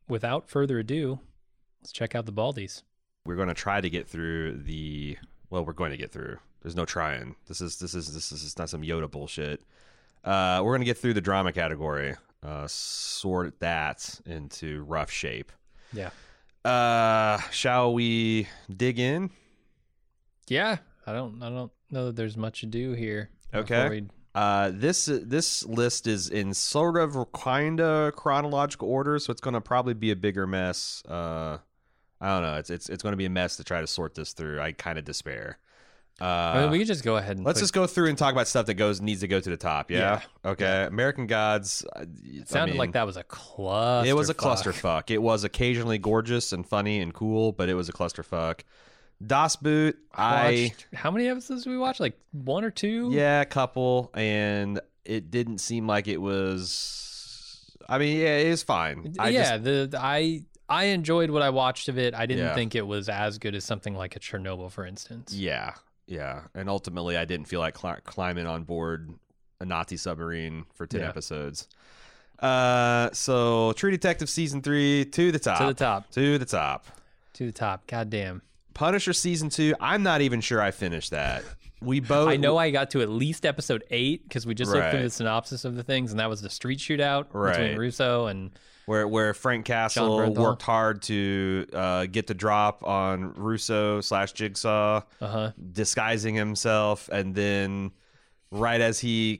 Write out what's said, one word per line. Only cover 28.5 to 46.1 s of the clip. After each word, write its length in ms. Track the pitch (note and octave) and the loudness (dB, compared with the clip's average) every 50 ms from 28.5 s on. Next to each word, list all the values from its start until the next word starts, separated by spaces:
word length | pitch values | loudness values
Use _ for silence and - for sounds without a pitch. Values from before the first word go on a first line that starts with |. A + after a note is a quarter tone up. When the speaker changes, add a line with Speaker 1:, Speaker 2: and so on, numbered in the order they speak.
| C#3+ C#3 C#3+ C#3+ - - A2+ G2 | 0 0 0 0 -2 -4 -2 0
Speaker 2:
order, 300 | B2 C3+ C#3 C#3+ D3 D3 | 0 2 2 2 0 0
so 120 | - - | 0 -2
it's 100 | A#2+ - | -6 -4
gonna 200 | - C3 B2 A#2 | -4 -2 -2 -2
probably 340 | G2+ - B2 B2+ B2 B2+ A#2+ | -2 2 2 2 2 2 0
be 160 | A2 A2 A2 | 0 2 0
a 60 | G#2 | 0
bigger 300 | F#2 F2+ G#2 F#2+ G2 F#2+ | 2 0 0 0 0 -2
mess, 560 | F#2+ F#2+ F#2+ F#2 F#2 F2+ - - - - - - | 0 0 0 0 0 -2 -4 -6 -8 -8 -10 -12
uh, 520 | - D#2+ E2+ E2+ E2 E2 D#2+ D#2+ D#2+ D2+ D2+ - _ _ _ _ _ _ _ _ _ _ _ | -10 -8 -6 -6 -4 -4 -4 -6 -6 -8 -10 -12 _ _ _ _ _ _ _ _ _ _ _
I 140 | F#2 G2 G2 | -2 0 0
don't 80 | F#2 F2 | 0 0
know. 160 | D#2+ D2+ D2+ | 0 -2 -4
It's, 120 | D2+ - | -4 -6
it's, 180 | F2 F2 - - | -8 -8 -8 -8
it's 140 | - F#2 - | -10 -6 -4
gonna 140 | G#2+ G2+ | -4 -2
be 100 | F#2+ G2 | -2 -2
a 40 | F#2 | 0
mess 260 | F#2 F#2 F2+ F2 - - | 0 0 0 0 -2 -6
to 60 | - | -6
try 160 | - F2+ E2+ | -4 -2 -2
to 60 | D#2+ | -2
sort 280 | D2+ - - E2+ D#2 - | -4 -4 -4 -6 -6 -6
this 180 | - D2+ - - | -8 -10 -10 -10
through. 280 | - D#2+ D2+ D2+ D2 | -8 -8 -6 -4 -4
I 120 | D2 D#2+ D#2+ | -4 -4 -6
kinda 300 | - - E2+ E2 D#2+ D2 | -6 -8 -6 -6 -6 -8
despair. 560 | C#2+ D2 - - D#2 C2+ A#1 G1+ - - - _ _ _ _ - - _ _ _ _ _ - | -8 -10 -10 -8 -8 -10 -10 -10 -12 -12 -14 _ _ _ _ -20 -20 _ _ _ _ _ -6
Uh, 40 | F2+ | -2
Speaker 1:
I 360 | F#2 F2 E2+ E2+ E2+ E2 C3 C#3+ | 0 0 2 2 2 2 4 4
mean, 80 | D3+ D3+ | 4 4
we 60 | F3 | 2
could 100 | G#3+ A3 | 2 0
just 160 | G3+ D3+ A#2+ | -2 -2 0
go 120 | A#2 A2+ | 0 0
ahead 200 | G#2+ G2 G#2 G2+ | 0 0 -2 -4
and 100 | F#2+ F#2+ | -2 0
Speaker 2:
let's 140 | C3 F3 G#3+ | 0 2 2
Speaker 1:
put 20 | G#3 | 2
Speaker 2:
just 100 | F3+ - | 2 2
go 140 | F#3+ F#3 | 2 2
through 220 | F3 - - E3+ D#3+ | 2 2 2 2 4
and 100 | D3 C3+ | 4 4
talk 140 | D3 C#3 C3 | 2 2 4
about 160 | B2+ A#2 - | 2 2 2
stuff 180 | - B2+ A2+ | 2 0 2
that 80 | G#2+ G#2 | 2 2
goes, 260 | F#2 G#2+ G#2 G#2 F2+ | 2 2 2 2 0
needs 200 | G2+ G#2+ G#2+ F#2 | 0 -2 -2 -2
to 80 | G2 F#2 | 0 0
go 100 | G2 F#2+ | 0 0
to 120 | F2+ F#2+ | 0 0
the 60 | E2+ | -4
top, 320 | D#2 - F2 D#2 C#2+ D2 - | -2 -2 -2 -2 -2 -2 0
yeah? 320 | F2 F2+ F#2+ G2 G#2 G#2 - - - _ _ | 0 2 4 4 2 0 -2 -8 -18 _ _
Speaker 1:
Yeah. 60 | F#2+ | -4
Speaker 2:
Okay. 140 | G2 F#2+ G2+ | -2 0 2
Speaker 1:
Yeah. 220 | F#2+ F#2+ F#2+ G2 - | 2 2 2 0 0
Speaker 2:
American 400 | F2+ G#2+ B2 C#3 C#3 - B2+ G#2 | 0 0 0 0 0 -2 -2 -2
Gods, 560 | A2+ A2 G#2+ G#2+ G#2+ G#2+ G2 F#2+ - - - - - | 0 2 2 2 2 2 0 -2 -6 -6 -6 -8 -12
uh, 120 | - - F2 D#2+ - G1+ | -12 -12 -14 -14 -18 -18
Speaker 1:
It 240 | C2 C2 C#2+ - - | -16 -14 -14 -12 -4
sounded 240 | - C3+ D#3+ - - | -2 0 0 0 0
Speaker 2:
I 0 | |
mean, 60 | C3+ | 0
Speaker 1:
like 140 | B2+ G2 F2 | -2 0 0
that 120 | B2+ A2+ | 0 -2
was 100 | G2+ F#2 | -2 -4
a 60 | F2+ - | -10 -12
clusterfuck. 800 | - - - - - - - G2 F#2 G2 G#2+ A2+ A#2+ B2 A#2+ A#2 | -14 -16 -18 -18 -16 -12 -8 -4 -2 0 2 2 4 4 4 4
Speaker 2:
it 80 | B2+ C#3 | 4 4
was 140 | D3+ D3+ D3 | 4 2 2
a 60 | D#3 | 0
clusterfuck. 760 | - - C#3+ B2 G#2+ - G2 F2+ - - F#2 E2 D#2 - - A2+ | 0 2 2 2 2 0 -2 -4 -2 0 0 0 0 0 0 0
It 100 | G#2+ A2 | 2 4
was 220 | A2+ A2+ G#2 G2+ | 4 2 2 0
occasionally 540 | G2 - - B2 B2 B2 A#2 A#2 A#2 A2+ G#2+ | -2 0 0 2 2 2 2 0 0 -2 0
gorgeous 540 | F#2 G#2+ | 2 2